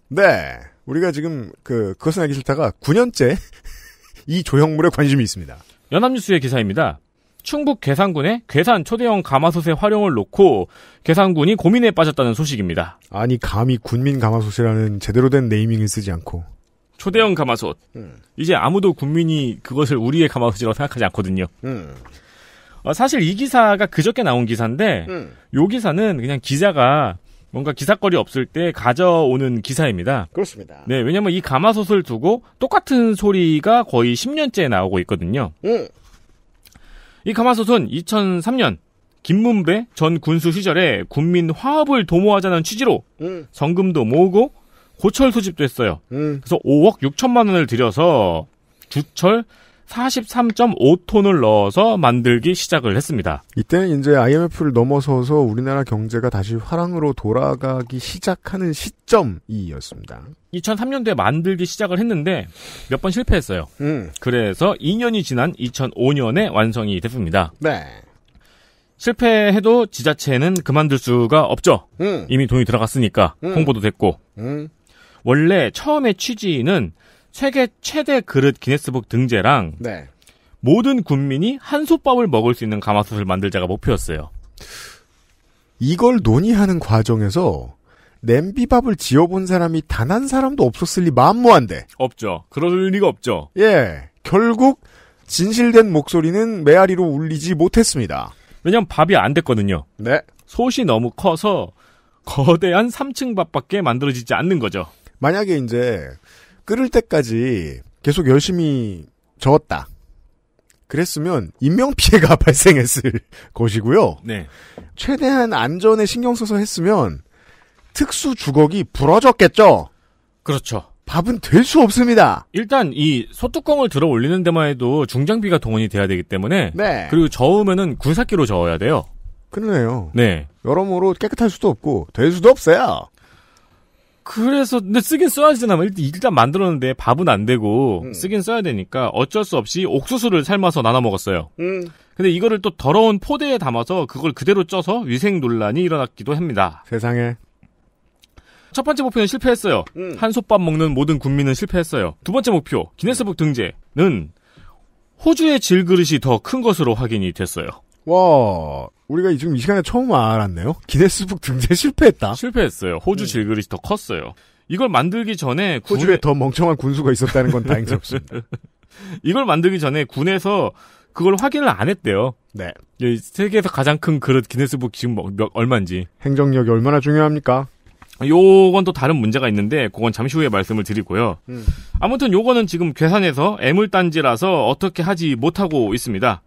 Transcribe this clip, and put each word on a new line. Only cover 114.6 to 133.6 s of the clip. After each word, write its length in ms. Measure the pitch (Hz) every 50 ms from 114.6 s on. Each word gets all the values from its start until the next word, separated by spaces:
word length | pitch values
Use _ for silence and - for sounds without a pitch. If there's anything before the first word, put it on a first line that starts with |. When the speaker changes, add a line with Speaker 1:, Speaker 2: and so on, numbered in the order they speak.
| - - - - - - -
Speaker 1:
최대한 560 | - - - 277 - 285 262 277 262 240 226 208
안전에 540 | 120 113 131 160 180 196 220 220 220 214
신경 280 | 190 - 240 240 247 240
써서 220 | 233 226 208 214
했으면 640 | 202 208 - - 185 165 196 220 190 123 95 73 69 - _ _ _ _ _ _ _ _ _ _ _ _ _ -
특수 400 | - 294 - - - - 277 247
주걱이 500 | - - 143 131 147 151 147 175 202 147 - -
부러졌겠죠. 960 | - 135 147 175 220 254 262 240 - 196 165 - - 214 190 131 92 78 - _ _ _ _ _ _ _ _ _ _ -
Speaker 2:
그렇죠. 420 | - 143 131 - - 117 98 - _ _ _ _
Speaker 1:
밥은 340 | - - 170 170 233 247 196
될 240 | - - - 190 254
수 160 | - - 320
없습니다. 640 | 254 202 - 240 247 240 233 220 165 120 90 - - _ -
Speaker 2:
일단 380 | 185 233 208 277 269 214 151 -
이 320 | 143 147 156 143 120 107 - -
소뚜껑을 560 | - - 247 - 330 - - 294 285 262 202
들어 180 | - 139 156 165
올리는 340 | 131 113 123 143 180 190 175
데만 260 | 170 165 160 156 147
해도 380 | 143 123 123 120 139 151 139
중장비가 500 | - - 123 143 165 214 233 202 196 175 151
동원이 300 | - 113 110 107 110 98
돼야 180 | - 101 98
되기 160 | 95 95 87 85
때문에 500 | - 98 95 95 117 180 196 135 87 78
Speaker 1:
네. 340 | 80 208 196 151 107 85 71
Speaker 2:
그리고 180 | 151 170 160 147
저으면은 680 | - - 123 147 190 208 214 196 185 190 196 165 123
굴삭기로 480 | - - 139 165 196 240 - 220 175 143
저어야 300 | 104 101 87 85 85 82 82
돼요. 260 | 98 127 156 110 - - - - - - - - - _
Speaker 1:
그러네요. 600 | - 196 220 214 196 143 117 113 127 120 92 78 78
Speaker 2:
네. 340 | 120 120 107 87 78 76 - _ _ -
Speaker 1:
여러모로 480 | 117 143 180 196 196 185 180 185 190 175
깨끗할 340 | - - 208 - - 233 214
수도 200 | - - - 196
없고 400 | 120 - - 151 135 95 78 - -
될 180 | - 123 165
수도 200 | 180 180 175 233
없어요. 580 | 262 - - 247 247 - 254 202 87 - - - _ _ _ _ _ _ _ _ _ _